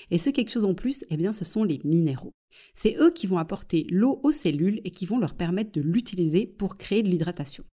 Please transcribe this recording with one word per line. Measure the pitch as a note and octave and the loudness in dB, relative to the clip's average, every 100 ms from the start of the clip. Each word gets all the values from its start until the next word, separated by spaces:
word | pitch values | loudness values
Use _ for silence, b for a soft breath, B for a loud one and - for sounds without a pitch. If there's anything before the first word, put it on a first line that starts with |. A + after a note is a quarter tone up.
| - | -2
Et | F3 | 0
ce | - | 0
quelque | C#4 A#3 | 0 0
chose | A#3 | 0
en | G#3 | 0
plus, | F#3 B3 C#4 - | 0 -2 -4 -4
eh | D#3 | -2
bien, | F3+ | -2
ce | G#3+ | -2
sont | E3+ G#3+ G#3+ | -4 0 0
les | C#3+ | 0
minéraux. | C#3+ E3 D#3+ C3 - - _ b b - | 2 2 2 -2 -8 -18 _ b b -2
C'est | G#3+ - | 0 4
eux | E4 | 4
qui | E4 F#3+ | 4 0
vont | F3+ | 0
apporter | D#3+ G3 - D#3+ - | -2 -6 -2 -2 0
l'eau | F3+ B3 C4+ | 2 4 4
aux | C#4+ | 2
cellules | D4 - D3 F3+ G#3+ F#3 | 2 0 2 0 0 -6
et | |
qui | - F3 | -8 -4
vont | B3 | 0
leur | E3+ - | -2 -2
permettre | E3+ F#3 G#3+ | -2 -2 -2
de | D#3+ | -2
l'utiliser | D3 F#3+ - F#3 E3 E3 A#3+ | 0 0 -2 -2 0 2 0
pour | - G3 - | -4 -6 -6
créer | - G#3 | -2 0
de | G#3 | 2
l'hydratation. | F3 E3 F3 C#3+ - - | 0 0 -4 -8 -12 -16